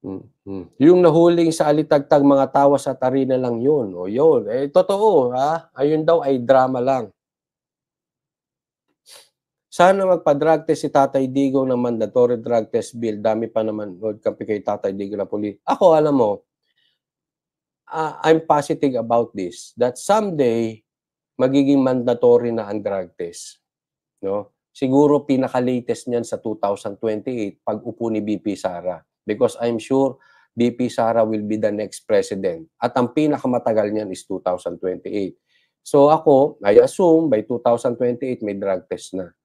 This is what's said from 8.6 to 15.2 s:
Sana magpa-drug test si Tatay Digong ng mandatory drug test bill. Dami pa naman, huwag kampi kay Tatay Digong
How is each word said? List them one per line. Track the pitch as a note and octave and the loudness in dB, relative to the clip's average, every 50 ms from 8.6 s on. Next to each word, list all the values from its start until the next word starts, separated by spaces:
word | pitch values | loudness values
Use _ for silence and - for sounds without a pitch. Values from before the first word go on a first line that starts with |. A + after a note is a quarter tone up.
| _ _ _ _ _ _ _ _ _ _ - - _ _ _ _ _ _ _ _ _ _ | _ _ _ _ _ _ _ _ _ _ -20 -20 _ _ _ _ _ _ _ _ _ _
Sana | - - F3 F#3 G3 G3 | 2 4 4 4 6 4
magpa-drug | F#3+ F#3 F3+ E3+ - D#3+ D3 C#3+ D3+ D#3+ D#3+ D3+ D#3 | 2 0 0 2 2 0 0 2 2 2 2 0 0
test | - D#3 D3 | -2 -2 -2
si | - C#3+ | -2 0
Tatay | - D3 C#3 C3+ - C#3 C3+ B2+ | 2 2 2 2 2 -2 -2 0
Digong | B2+ C#3 C#3 C3+ C3 C3+ C3+ C3 | -2 -2 -2 0 0 0 0 0
ng | B2+ A#2+ | 0 -2
mandatory | B2 A#2+ A#2+ A2 A2+ G#2 - B2+ B2 A#2+ B2 A#2 | 0 -2 -2 -2 -4 -2 2 2 2 2 2 -2
drug | A2 A#2 A#2+ A2+ G#2+ - - | -2 -2 -2 -2 -2 0 -4
test | A#2 G#2+ - - A#2+ | -4 -4 -4 -10 -6
bill. | A#2 A2+ G#2+ G#2 | -6 -6 -6 -2
Dami | G#2 A2+ A2 A2 A#2 | -2 -2 -2 -2 -4
pa | A#2 _ A2+ | -4 _ -4
naman, | A2 A2 G#2+ G#2+ G#2+ G2+ F2+ F2 | -4 -4 -6 -8 -10 -12 -12 -8
huwag | G#2+ A2 G#2 G#2+ | -8 -8 -8 -4
kampi | _ A2+ G2 _ | _ -6 -6 _
kay | G#2 G2 G#2+ G#2 F#2+ | -6 -6 -6 -6 -4
Tatay | - G2+ G2+ - G2 F#2+ | -6 -6 -4 -4 -6 -6
Digong | G2 G2+ G2 G#2 G2+ | -6 -8 -8 -6 -8